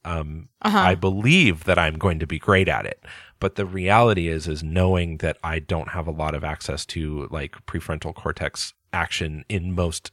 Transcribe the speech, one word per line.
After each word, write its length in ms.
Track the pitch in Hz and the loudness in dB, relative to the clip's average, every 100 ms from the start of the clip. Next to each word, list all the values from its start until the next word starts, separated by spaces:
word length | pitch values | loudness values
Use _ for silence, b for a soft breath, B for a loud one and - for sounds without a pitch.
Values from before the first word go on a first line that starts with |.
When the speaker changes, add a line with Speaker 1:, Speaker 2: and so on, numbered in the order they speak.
Speaker 1:
Um, 440 | 85 85 76 78 - _ | -8 -6 -6 -10 -16 _
Speaker 2:
Uh-huh. 160 | 214 208 | 0 4
Speaker 1:
I 160 | 185 92 | 4 4
believe 680 | 95 95 113 180 139 80 | 2 2 6 6 6 4
that 140 | - 87 | 2 2
I'm 200 | 82 78 | 2 2
going 200 | 95 82 | 0 0
to 60 | 78 | -2
be 120 | 80 | -2
great 300 | - 95 90 | 4 4 4
at 160 | 64 - | 0 -4
it. 180 | - - B B B | -10 -16 B B B
But 160 | 98 | -4
the 120 | - 95 | -2 -6
reality 600 | 92 92 107 120 98 85 | -2 4 6 6 4 0
is, 200 | 80 80 | -2 -4
is 160 | 76 | -4
knowing 540 | 80 85 92 90 85 78 | -2 2 4 4 0 -2
that 180 | 82 - | -4 -4
I 160 | 82 80 | -4 -4
don't 300 | 76 85 80 | -2 -4 -4
have 180 | 92 80 | -6 -6
a 40 | |
lot 220 | 78 78 | -4 -4
of 80 | 76 | -4
access 420 | 76 76 - 71 - | -4 -6 -6 -6 -6
to, 420 | - 78 76 69 | -6 -4 -6 -6
like, 240 | 76 69 - - | -8 -8 -12 -10
prefrontal 460 | - - 80 80 | -8 -6 -6 -8
cortex 580 | 82 82 - 76 - - - _ | -6 -6 -4 -6 -6 -10 -12 _
action 520 | 90 90 - 82 76 - | -4 -4 -4 -6 -6 -6
in 240 | 104 90 | -4 -2
most 380 | 90 85 80 - | -2 -2 -2 -10